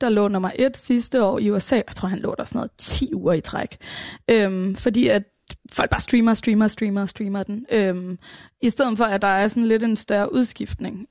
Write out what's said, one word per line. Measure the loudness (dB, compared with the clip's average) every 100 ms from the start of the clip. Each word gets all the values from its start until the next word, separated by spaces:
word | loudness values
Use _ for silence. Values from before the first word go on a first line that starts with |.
der | 0
lå | 2 2
nummer | 2 0 2
et | 0 0
sidste | 0 0 2 2
år | 2 2
i | 2
U | 0
S | 2
A. | 0
Jeg | 0
tror, | -4 -4
han | -4
lå | -4 -6
der |
sådan | -6 -6
noget | -6 -4
ti | -2 0 -2
uger | -2 0
i | 0
træk. | -2 -6 -8 -10 -18 -16 -16 -6 2
Øhm, | 2 2 0 -2
fordi | -2 0 2 4
at | 2 -2 _ -20 -20 -8
folk | -4 -2
bare | -2
streamer, | 0 2 4
streamer, | 2 2 2 2
streamer, | 0 -2 -2 -4
streamer | -6 -6 -4
den. | -6 -8 -2
Øhm, | 0 2 0 -6 -10 -14 -20 -20 _
i | -2
stedet | 0 0 2
for, |
at | 0 2
der | 2
er | 2 2
sådan | 2 2
lidt | 2
en | 2 -2
større | 0 0 0
udskiftning | 0 -2 -4 -8 -8 -8 -10 -6